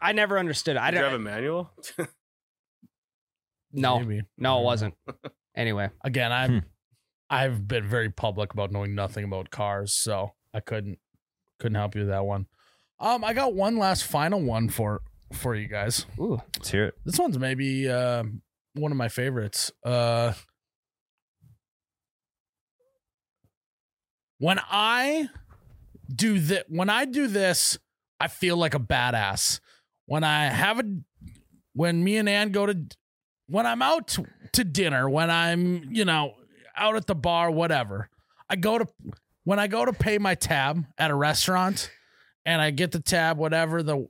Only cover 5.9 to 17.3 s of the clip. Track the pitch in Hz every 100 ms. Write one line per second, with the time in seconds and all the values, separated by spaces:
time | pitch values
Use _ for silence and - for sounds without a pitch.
5.9 | - 135 127 117 123 131 120 78 _ _
6.9 | _ _ _ - 135 135 113 101 120 101
7.9 | 120 110 - 110 98 104 104 98 101 101
8.9 | 101 98 107 101 95 92 - 104 101 101
9.9 | - - 101 101 - _ 110 - 113 101
10.9 | 87 _ _ _ _ _ - 117 104 104
11.9 | 104 101 98 98 101 98 _ _ _ _
12.9 | - 214 240 214 233 269 190 196 233 190
13.9 | 180 - 147 156 202 139 113 113 - 107
14.9 | 104 - - - - 131 110 104 104 104
15.9 | - - - 196 123 - - - 101 107
16.9 | - - 180 349